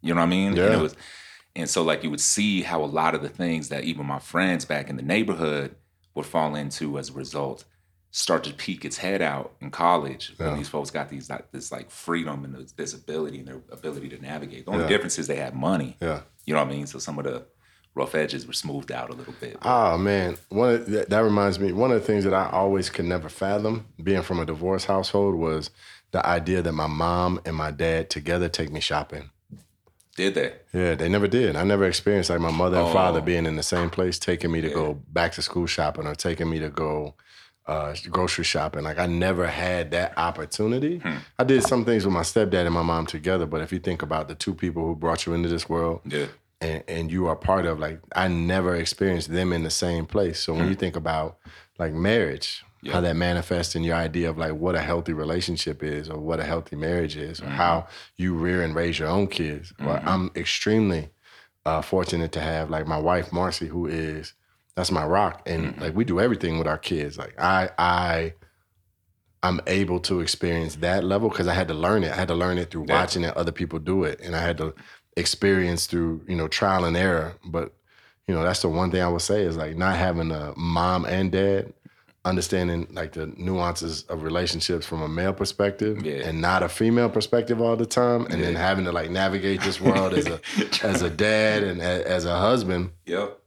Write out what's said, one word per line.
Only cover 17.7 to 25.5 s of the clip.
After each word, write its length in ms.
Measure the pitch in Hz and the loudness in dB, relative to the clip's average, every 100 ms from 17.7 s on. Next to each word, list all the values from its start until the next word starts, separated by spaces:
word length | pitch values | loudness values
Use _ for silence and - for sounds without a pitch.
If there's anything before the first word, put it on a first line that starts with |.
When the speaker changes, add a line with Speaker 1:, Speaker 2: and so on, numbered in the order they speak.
| _ _ | _ _
Speaker 1:
rough 200 | - 65 | -6 -2
edges 320 | 80 76 69 62 | 0 -2 -4 -6
were 60 | |
smoothed 360 | - 80 71 69 | -8 -6 -8 -6
out 180 | - 123 | -8 -8
a 20 | |
little 200 | 123 127 127 | -12 -14 -14
bit. 160 | 120 - | -14 -6
Speaker 2:
Oh, 340 | - 123 107 85 | 2 4 6 4
man. 380 | 98 101 90 80 - | 4 4 2 -2 -4
One 240 | 98 123 | 2 4
of, 160 | 117 117 | 4 2
that, 200 | 107 - | -2 2
that 80 | 104 | 4
reminds 380 | 110 104 101 87 | 6 6 4 2
me, 140 | 98 | 0
one 180 | 90 127 | 2 4
of 80 | 120 | 4
the 60 | - | 4
things 180 | 107 | 2
that 80 | 98 | 4
I 140 | 95 95 | 2 2
always 380 | 92 98 98 92 | 2 4 2 0
could 140 | - 87 | -4 -2
never 220 | 90 78 | -2 -4
fathom, 580 | - 95 104 107 113 107 - | -6 -2 0 0 -2 -6 -8
being 200 | 82 98 | 0 0
from 160 | 87 87 | 2 -2
a 60 | 80 | -2
divorce 380 | 80 90 95 | -2 0 -2
household, 500 | - 98 92 101 101 | 2 0 2 2 2
was 360 | 90 82 | 2 0